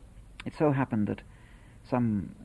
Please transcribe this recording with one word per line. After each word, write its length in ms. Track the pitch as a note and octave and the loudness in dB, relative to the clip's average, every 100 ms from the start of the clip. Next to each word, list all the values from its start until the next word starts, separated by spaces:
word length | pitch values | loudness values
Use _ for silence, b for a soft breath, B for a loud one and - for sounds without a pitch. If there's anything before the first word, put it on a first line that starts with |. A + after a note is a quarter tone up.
| - - - - - | -20 -20 -18 -10 -10
It 80 | - | 2
so 140 | D3+ | 4
happened 360 | C3+ C3 G#2+ G#2 | 4 2 2 2
that 140 | G#2+ - B B B B B - | 0 -8 B B B B B -2
some 460 | B2+ A#2 G#2 - - | 2 4 2 -2 -10